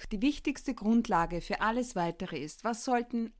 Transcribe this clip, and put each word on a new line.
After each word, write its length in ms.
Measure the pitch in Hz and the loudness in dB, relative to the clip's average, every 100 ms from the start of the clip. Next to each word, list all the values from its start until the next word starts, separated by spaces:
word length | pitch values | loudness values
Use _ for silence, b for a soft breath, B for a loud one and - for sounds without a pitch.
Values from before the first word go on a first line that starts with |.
| - | -4
die 100 | 208 | 0
wichtigste 520 | 269 294 302 269 - | 2 2 -2 -2 -4
Grundlage 680 | 240 208 233 233 170 165 170 | -2 4 4 4 2 2 -2
für 200 | - - | -4 0
alles 340 | 208 233 240 | 0 2 0
Weitere 420 | 185 170 165 185 151 | 0 -2 -2 -6 -6
ist, 260 | 151 - | -6 -4
was 200 | 220 226 | -4 -2
sollten 500 | - 240 233 233 226 | 2 2 2 -4 -4